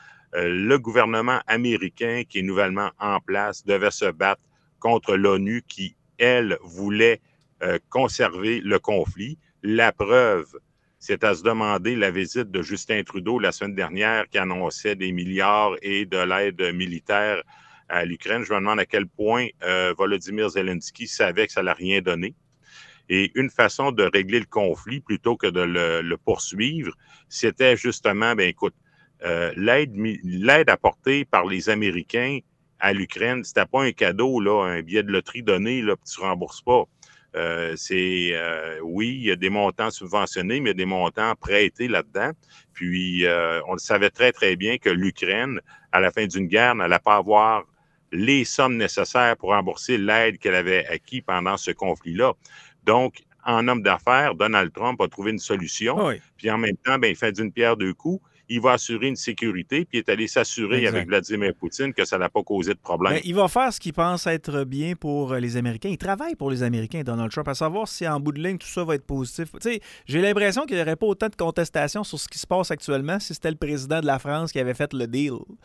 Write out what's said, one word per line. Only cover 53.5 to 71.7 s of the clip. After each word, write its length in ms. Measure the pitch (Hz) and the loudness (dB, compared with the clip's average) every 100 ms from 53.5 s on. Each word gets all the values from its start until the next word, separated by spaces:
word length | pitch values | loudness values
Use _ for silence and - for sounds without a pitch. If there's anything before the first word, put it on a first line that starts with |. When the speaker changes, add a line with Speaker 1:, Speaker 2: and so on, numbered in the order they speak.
| 113 123 | 2 2
Speaker 1:
homme 140 | 120 | 2
d'affaires, 520 | 98 87 120 131 147 85 | 4 2 4 4 2 0
Donald 360 | 107 107 90 | 2 2 2
Trump 300 | 92 120 120 | -2 -4 0
a 80 | 92 | -2
trouvé 220 | - 104 | -2 -4
une 80 | 120 | -4
solution. 580 | - 98 80 - 113 170 | -4 -4 -4 -4 -2 0
Speaker 2:
Ah 80 | 175 | 0
oui. 140 | - - _ | -2 -10 _
Speaker 1:
Puis 120 | 107 | -2
en 80 | 110 | 0
même 200 | 110 95 | 0 -2
temps, 200 | 131 135 | 0 2
ben, 120 | 113 | 2
il 80 | 85 | 0
fait 160 | 113 | -2
d'une 180 | 98 107 | -2 -4
pierre 240 | 117 117 107 | 0 2 2
deux 180 | 95 | -2
coups. 300 | - 160 190 _ _ - | -2 -4 -4 _ _ -8
Il 120 | 120 | 0
va 100 | 123 | 2
assurer 360 | 123 - 113 135 | 2 0 -4 -2
une 100 | 127 | -4
sécurité, 640 | - 104 113 92 - 147 | -6 -4 -2 -4 -2 -2
puis 140 | 175 117 | -2 -2
il 20 | |
est 80 | - | 0
allé 180 | 101 110 | 0 0
s'assurer 520 | 131 113 120 104 127 | 0 0 -2 -2 2
Speaker 2:
Exact. 180 | 110 90 | 2 0
Speaker 1:
avec 120 | 90 | 0
Vladimir 440 | 98 90 104 98 | 0 0 -2 -2
Poutine 400 | - 85 - 139 | -2 -6 -4 -4
que 120 | 104 92 | 0 0
ça 120 | 92 | 0
n'a 120 | 90 | 0
pas 140 | 107 | -2
causé 300 | 95 98 87 | -2 -2 -2
de 60 | 85 | -4
problème. 320 | - 85 95 131 | -4 0 2 0
Speaker 2:
Mais 60 | 180 | 0
il 100 | 190 | 2
va 140 | 185 | 2
faire 240 | 247 262 | 2 0
ce 60 | - | -2
qu'il 100 | 170 | -8
pense 340 | 165 170 175 175 | -2 -2 -2 -2
être 380 | 160 - 143 | -4 -4 -4
bien 300 | 131 135 165 175 | -4 -4 -6 -6
pour, 380 | 151 143 131 | -4 -4 -2
euh, 60 | 127 | -2
les 180 | 120 123 | -2 -2
Américains. 320 | 120 113 196 | -4 -4 -6
Il 80 | 165 | -6
travaille 400 | 190 196 330 320 | -4 -4 -4 -6
pour 120 | 139 | -4
les 140 | 127 | -2
Américains, 380 | 120 117 113 165 | -2 -2 -4 -6
Donald 260 | 131 117 110 | -6 -4 -4
Trump, 160 | 156 147 | -6 -6
à 40 | 131 | -4
savoir 340 | 160 202 214 | -4 -4 -6
si 180 | - 165 | -6 -4
en 140 | 147 | -2
bout 100 | 147 | -4
de 100 | 147 | -4
ligne, 160 | 175 185 | -4 -6
tout 80 | - | -8
ça 160 | 180 165 | -6 -2
va 100 | 143 | -4
être 100 | - | -4
positif. 460 | 135 123 - 160 | -6 -6 -8 -10
Tu 60 | - | -6
sais, 220 | 233 226 - - - | -4 -4 -8 -18 -4
j'ai 160 | 151 | 0
l'impression 440 | 202 208 202 214 - | 2 2 2 0 -2
qu'il 120 | 180 | -2
n'y 40 | |
aurait 140 | 160 160 | -2 0
pas 120 | 214 | 0
autant 200 | 196 220 | 0 -2
de 80 | - | -2
contestation 720 | 165 170 165 | -2 -2 -2